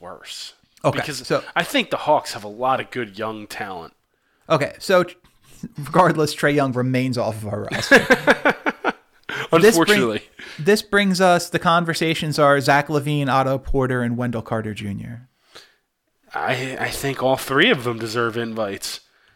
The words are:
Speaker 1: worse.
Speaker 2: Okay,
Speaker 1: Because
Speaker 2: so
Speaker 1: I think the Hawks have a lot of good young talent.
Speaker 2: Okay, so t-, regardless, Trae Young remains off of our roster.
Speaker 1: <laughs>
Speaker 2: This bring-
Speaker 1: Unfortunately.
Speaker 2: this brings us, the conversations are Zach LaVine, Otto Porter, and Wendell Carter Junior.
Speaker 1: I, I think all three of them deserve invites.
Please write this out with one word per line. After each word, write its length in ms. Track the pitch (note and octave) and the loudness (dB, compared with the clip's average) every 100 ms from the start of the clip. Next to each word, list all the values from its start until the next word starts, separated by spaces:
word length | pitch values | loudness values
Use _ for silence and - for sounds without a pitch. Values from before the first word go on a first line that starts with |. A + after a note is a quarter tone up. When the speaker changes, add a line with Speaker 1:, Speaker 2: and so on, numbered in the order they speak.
Speaker 1:
worse. 540 | F2 F2+ - - - - _ _ | -18 -18 -16 -16 -16 -20 _ _
Speaker 2:
Okay, 160 | D3+ C3 | -2 -2
Speaker 1:
Because 260 | - B2+ B2+ | -6 -8 -4
Speaker 2:
so 160 | C#3+ - E3+ | -4 -2 -4
Speaker 1:
I 80 | |
think 260 | F3 C#4 G#3 | -2 -2 -2
the 60 | - | -4
Hawks 380 | - D3+ - | 0 0 0
have 100 | A#2+ | -10
a 40 | G#2 | -12
lot 300 | G#2+ B2+ B2+ | -4 -2 -2
of 100 | - | -4
good 260 | B2+ A2+ G2 | -8 -8 -8
young 300 | A2 G#2+ G#2+ | -8 -10 -12
talent. 460 | - G2+ F2+ D#2 _ _ _ _ _ - | -12 -10 -12 -14 _ _ _ _ _ -4
Speaker 2:
Okay, 260 | D#3+ C#3+ - | -2 -2 -6
so 240 | - F#3 | 2 2
t-, 120 | F3 - _ _ _ - - - | 2 -6 _ _ _ -18 -16 -12
regardless, 540 | C#3 E3+ F3 D3+ D3+ - | -2 4 4 4 0 0
Trae 180 | D3 | 0
Young 160 | D3 C3+ | 2 2
remains 460 | B2 B2+ C3 C3 A#2+ | 0 0 0 0 -2
off 240 | A2+ A2 | -2 -4
of 60 | G#2+ | -6
our 140 | G#2+ G#2 | -6 -6
roster. 840 | - - C4 - C4 - A#3 D4 - | -4 4 4 6 2 2 2 0 -2
Speaker 1:
<laughs> 60 | D4+ - - - _ _ - - C3 | -4 -4 -6 -6 _ _ -12 -8 0
Speaker 2:
This 240 | E3 G#3 F3 | 6 6 6
bring- 240 | E3 G#3 | 4 4
Speaker 1:
Unfortunately. 220 | A#2+ G#2+ - - - - | 2 -2 -8 -20 -18 -4
Speaker 2:
this 240 | D#3 G#3+ | 2 2
brings 380 | - G3+ G3 F3+ | 2 0 2 4
us, 280 | F#3 F3 F3 | 4 4 2
the 100 | E3 | 0
conversations 800 | F3+ E3+ E3+ D#3+ E3 D#3+ D#3 D3 | 2 2 2 0 0 0 -2 4
are 220 | C#3+ C#3+ | 4 4
Zach 280 | C3 C#3+ C#3+ | 4 2 2
LaVine, 400 | D3 C#3 D3 C#3 | -2 0 -2 2
Otto 300 | C3+ C3 C3+ | 2 2 -2
Porter, 440 | - C#3 B2+ B2+ | 0 0 0 0
and 140 | A#2+ A#2+ | -2 -2
Wendell 260 | B2 A#2 | -4 -4
Carter 320 | - A2+ A2 | -4 -6 -6
Junior. 540 | G2 G#2 G2+ A#2 A#2+ B2+ _ _ - _ _ _ _ _ _ _ | -8 -8 -8 -10 -14 -18 _ _ -20 _ _ _ _ _ _ _
Speaker 1:
I, 420 | - - B2+ C3 C3 | -8 -4 -4 -4 -6
I 120 | A#2 | -6
think 320 | - C#3 C3 | -4 -6 0
all 140 | C3 C3 | 0 0
three 340 | - C#3 G#3+ | 0 2 4
of 140 | F3+ | 2
them 140 | A#2+ A2+ | -2 -4
deserve 380 | A2+ A#2 A#2 A2+ | -4 -2 -2 -2
invites. 640 | A#2 A2 G#2 G2 - - _ _ _ | -6 -4 -6 -6 -10 -12 _ _ _